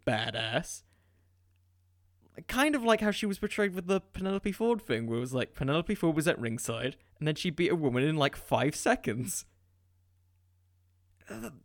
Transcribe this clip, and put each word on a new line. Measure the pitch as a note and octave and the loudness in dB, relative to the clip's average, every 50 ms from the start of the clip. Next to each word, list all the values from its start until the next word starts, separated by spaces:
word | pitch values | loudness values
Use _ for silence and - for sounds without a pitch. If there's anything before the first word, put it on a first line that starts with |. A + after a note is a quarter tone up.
| - | -2
badass. | - A#2 G#2+ A2+ A#2 - A2+ A2+ A2 A#2 D3 E3 - - - - _ _ _ _ _ _ _ _ _ _ _ _ _ _ _ _ _ _ _ _ _ _ _ _ _ _ _ _ _ _ - F3 - | 0 0 0 0 -2 -4 -4 -2 -2 -2 -2 -2 -4 -8 -14 -16 _ _ _ _ _ _ _ _ _ _ _ _ _ _ _ _ _ _ _ _ _ _ _ _ _ _ _ _ _ _ -14 -10 -4
Kind | - B3 C#4 D#4 D4 | 0 2 2 2 2
of | C4+ A#3 | 2 4
like | A3+ A3 G#3+ | 4 4 4
how | G#3+ G#3 | 4 2
she | G3+ - A3 | 0 0 -2
was | G3+ G3 - | -2 -2 -2
portrayed | - G3+ - - G#3 G3+ F3+ | -4 -4 -2 0 0 0 -2
with | F#3+ E3+ F3+ | -2 -2 0
the | G3 F#3+ | 0 0
Penelope | - _ - - F#3 F#3+ G3 G3 - G#3 | 0 _ -8 -4 -2 -2 -2 -2 -2 -2
Ford | F#3+ - A3+ A#3 A#3 G#3+ | -2 0 2 2 2 0
thing, | - - A#2+ A2 A#2 A2+ | 0 -2 -2 0 0 0
where | A#2 A#2+ | -2 -2
it | |
was | B2 B2+ C3 | -2 -2 -2
like, | B2+ A#2+ - - | -2 -2 -2 -4
Penelope | - C3+ C3+ D3 E3 E3+ - G#3 | -2 0 0 2 2 0 0 0
Ford | - - E3 D3+ | 2 2 2 2
was | D#3+ D3 E3+ | 2 2 2
at | - - | 0 0
ringside, | A#2+ A2+ A2 A#2 - - A2+ A2+ B2 B2+ - - _ _ _ - | -2 -4 -4 -4 -4 -4 -4 -4 -4 -6 -6 -8 _ _ _ -4
and | D3+ D3+ | -2 -2
then | D#3 | -2
she | - - F#3 | 0 -2 -2
beat | D3+ - F3 - | 0 2 2 2
a | F3 | 2
woman | E3 D3+ C3 A#2+ B2 C3+ | 2 2 2 2 2 2
in, | D#3 D#3+ D#3 | 2 2 2
like, | C#3 - - | 2 0 0
five | - - - C3+ A#2 B2 D3 - | -4 -4 0 0 2 2 2 0
seconds. | - - B3 B3 - - C3 G#2 A#2+ - G3 - - - - _ _ _ _ _ _ _ _ _ _ _ _ _ _ _ _ _ _ _ _ _ _ _ _ _ _ _ _ _ _ _ _ _ _ _ - | 0 2 2 2 2 0 -4 -4 -4 -4 -4 -6 -8 -10 -12 _ _ _ _ _ _ _ _ _ _ _ _ _ _ _ _ _ _ _ _ _ _ _ _ _ _ _ _ _ _ _ _ _ _ _ -16
Uh, | G#3 A3 A3+ A3 C#3+ - - | -14 -12 -12 -12 -14 -16 -10